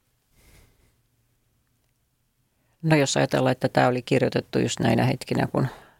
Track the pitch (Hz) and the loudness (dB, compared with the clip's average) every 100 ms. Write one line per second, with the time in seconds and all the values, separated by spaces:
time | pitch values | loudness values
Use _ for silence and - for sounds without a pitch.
0 | _ _ _ _ _ - _ _ _ _ | _ _ _ _ _ -20 _ _ _ _
1 | _ _ _ _ _ _ _ _ _ _ | _ _ _ _ _ _ _ _ _ _
2 | _ _ _ _ _ _ _ _ 160 156 | _ _ _ _ _ _ _ _ 0 2
3 | 139 - 139 139 131 127 131 - 131 123 | 2 0 0 0 0 0 -2 2 2 0
4 | - 135 127 - - - 123 - 120 120 | 0 0 0 -2 -4 -2 -2 -2 0 2
5 | 123 131 - 123 127 - 135 - - _ | 0 -2 -4 -4 -2 -2 -4 -6 -20 _